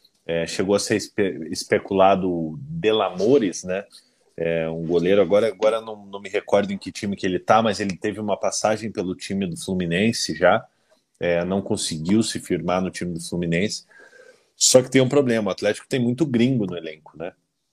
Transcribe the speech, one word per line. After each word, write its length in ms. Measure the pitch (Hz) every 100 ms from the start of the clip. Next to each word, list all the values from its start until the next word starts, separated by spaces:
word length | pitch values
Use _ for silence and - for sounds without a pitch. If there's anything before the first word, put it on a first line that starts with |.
| _ _ -
É, 200 | 82 82
chegou 300 | - 95 101
a 40 |
ser 180 | - 107
espe-, 500 | - - 98 76 80
especulado 1080 | 90 - 104 - 95 95 95 92 85 78 76
Belamores, 1040 | 69 82 104 110 95 90 107 143 101 -
né? 220 | 90 95 - - _ _ _ -
É, 340 | 82 82 82
um 160 | 82 82
goleiro, 360 | 87 87 101
agora, 260 | 85 101 110
agora 320 | 92 107 113
não, 260 | 113 107 98
não 140 | 98
me 80 | 101
recordo 460 | 101 - 101 101
em 40 | 98
que 140 | 98
time 240 | - 101 98
que 100 | 98
ele 140 | 90
tá, 220 | - 110
mas 180 | 113 98
ele 160 | 101 85
teve 240 | 107 98
uma 160 | 104 95
passagem 560 | 101 - 107 110 110
pelo 240 | 104 92 90
time 320 | - 98 92
do 100 | 82
Fluminense 800 | - 92 87 85 110 117 - 80
já. 300 | 87 110 - _ _ _ _ -
É, 240 | 87 85 90
não 160 | 98
conseguiu 600 | - 104 - 78 80 107
se 160 | 113 85
firmar 440 | - 87 87 90
no 80 | 92
time 240 | - 90
do 80 | 85
Fluminense. 640 | - 87 85 85 104 - - - - - - _ _ -
Só 260 | - 127
que 80 | 127
tem 120 | 135
um 80 | 127
problema, 400 | 143 127 113 101
o 20 |
Atlético 360 | 90 104 107 -
tem 120 | 135
muito 260 | 120 123 156
gringo 400 | 120 123 127 95
no 120 | 87
elenco, 400 | 80 78 - 76
né? 160 | 85 - _ _ _